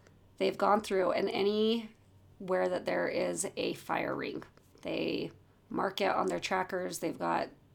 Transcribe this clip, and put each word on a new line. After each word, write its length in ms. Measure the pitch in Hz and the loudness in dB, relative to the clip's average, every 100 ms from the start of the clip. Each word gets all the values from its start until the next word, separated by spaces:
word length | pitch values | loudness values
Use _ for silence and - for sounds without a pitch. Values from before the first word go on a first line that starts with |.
| - - - - | -20 -20 -20 0
they've 180 | 190 190 | 0 4
gone 240 | 196 208 | 4 4
through 320 | - 190 180 | 4 2 4
and 160 | - 196 | 2 0
anywhere 1400 | - 202 214 220 233 220 - - - - - 185 185 185 | 2 2 4 4 2 -2 -14 -20 -20 -20 -12 -2 2 2
that 180 | 180 180 | 0 0
there 200 | 180 175 | 0 0
is 400 | 180 180 170 196 - | 0 -2 -2 -4 -2
a 180 | - | -4
fire 420 | 147 - - - 139 | -4 -4 -2 -2 -4
ring, 260 | 131 - - - _ - | -4 -8 -12 -20 _ -12
they 500 | 180 160 - - 165 - - _ _ | -6 -2 -2 -2 -6 -10 -20 _ _
mark 320 | 185 190 - | -4 -2 0
it 100 | 190 | 0
on 160 | - 185 | 2 0
their 140 | 175 | -2
trackers. 580 | - 185 185 185 180 170 | -2 -2 -2 -4 -6 -4
They've 200 | 165 - | -6 -4
got 300 | 170 170 - - - | -2 -2 -2 -8 -20